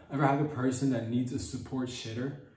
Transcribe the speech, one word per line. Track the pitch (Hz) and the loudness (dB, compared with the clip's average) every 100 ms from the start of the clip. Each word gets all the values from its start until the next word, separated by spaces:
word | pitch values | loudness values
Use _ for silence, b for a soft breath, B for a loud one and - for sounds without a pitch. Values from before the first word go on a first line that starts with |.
| - | -6
ever | 139 139 | 2 4
have | 143 | 4
a | 151 | 2
person | - 131 - 139 | 2 0 2 2
that | 120 110 | 2 2
needs | 123 120 | 0 0
a | - | -2
support | - 127 - 131 123 | -4 -6 -4 -4 -4
shitter | - 113 110 135 147 B | -6 -6 -4 -4 -6 B